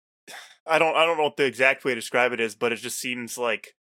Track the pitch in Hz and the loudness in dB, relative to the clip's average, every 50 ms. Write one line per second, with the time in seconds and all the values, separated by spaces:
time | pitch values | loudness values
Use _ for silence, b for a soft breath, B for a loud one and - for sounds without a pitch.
0 | _ _ _ _ _ B B B B B B B _ - 160 156 165 160 - 147 | _ _ _ _ _ B B B B B B B _ 0 2 2 2 2 4 4
1 | 160 170 170 156 151 143 - - 143 131 113 117 131 131 139 - - 139 123 113 | 2 4 2 2 0 0 0 0 0 0 2 2 2 2 2 2 -2 -4 -4 -4
2 | - - - 123 123 120 120 113 117 110 101 - 123 117 117 101 120 117 - - | -4 -2 2 2 2 2 2 0 -2 -4 -2 -2 -2 -2 -2 -4 -6 -8 -10 -8
3 | - 127 123 123 120 110 - 123 123 117 107 104 - - - _ _ | -8 -8 -8 -8 -10 -10 -8 -4 -2 -2 -2 -4 -6 -12 -20 _ _